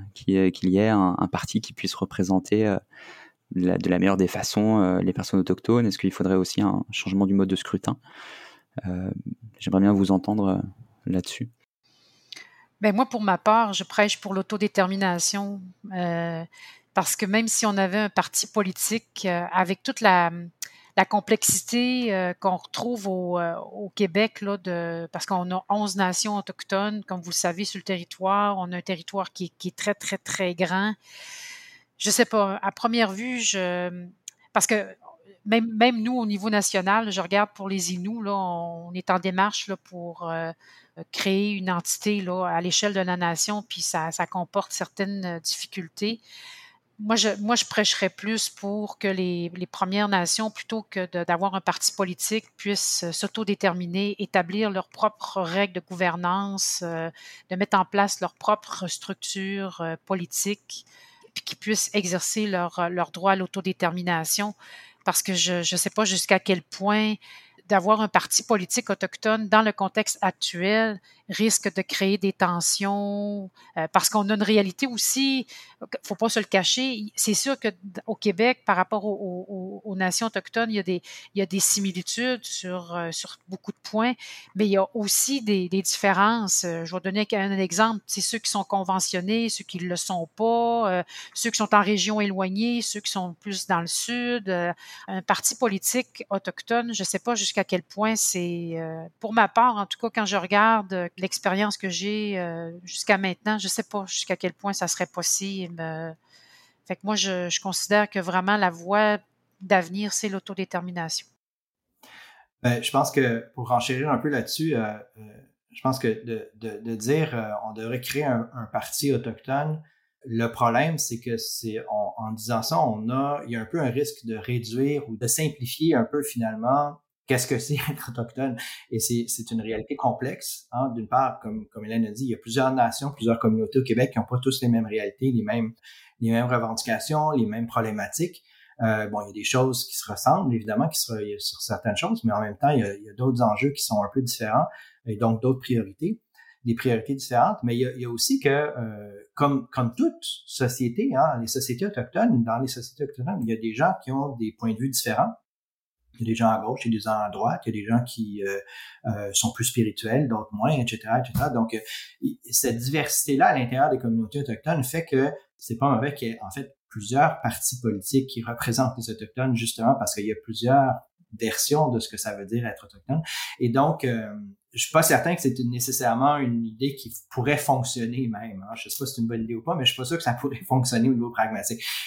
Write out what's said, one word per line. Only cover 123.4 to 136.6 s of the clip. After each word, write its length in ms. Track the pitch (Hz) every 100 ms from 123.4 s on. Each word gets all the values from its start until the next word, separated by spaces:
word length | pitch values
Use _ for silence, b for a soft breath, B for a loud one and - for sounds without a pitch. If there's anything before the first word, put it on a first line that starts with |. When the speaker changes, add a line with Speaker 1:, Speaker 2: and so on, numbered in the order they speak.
| 117
Speaker 3:
il 40 |
y 60 | 117
a 40 |
un 60 | 110
peu 140 | 170
un 100 | 131
risque 340 | 135 - -
de 120 | 113 110
réduire 720 | 117 123 107 120 143 147 117
ou 80 | 107
de 100 | 120
simplifier 680 | - 156 - 123 - 160 135
un 80 |
peu 180 | 113 147
finalement 760 | 143 120 113 110 120 143 147 - _ _ -
qu'est-ce 200 | 127 -
que 120 | 120
c'est 160 | -
<laughs> 160 | 143 -
être 200 | 139 -
autochtone. 460 | 120 117 - 135 117 B B B
Et 80 | 117
c'est, 280 | - 120 117
c'est 220 | - 113
une 100 | 113
réalité 360 | 110 107 107 -
complexe, 720 | 123 - 131 - - - -
hein. 180 | 123 135
D'une 140 | 117 110
part, 300 | 127 131 123
comme, 280 | 110 107 104
comme 160 | 104
Hélène 220 | 104 117 117
a 40 |
dit, 140 | 117
il 60 | 135
y 40 |
a 40 | 107
plusieurs 340 | 113 123 131
nations, 400 | 131 117 - -
plusieurs 260 | - 113 113
communautés 400 | 113 110 107 135
au 60 |
Québec 280 | 127 113 131
qui 60 | 120
n'ont 60 |
pas 140 | - 123
tous 180 | 135 131
les 60 | 123
mêmes 180 | 117 107
réalités, 440 | 107 104 - 135
les 120 | 120
mêmes, 320 | 104 120 113 - B B B -
les 100 | 113
mêmes 160 | 117 123
revendications, 840 | 123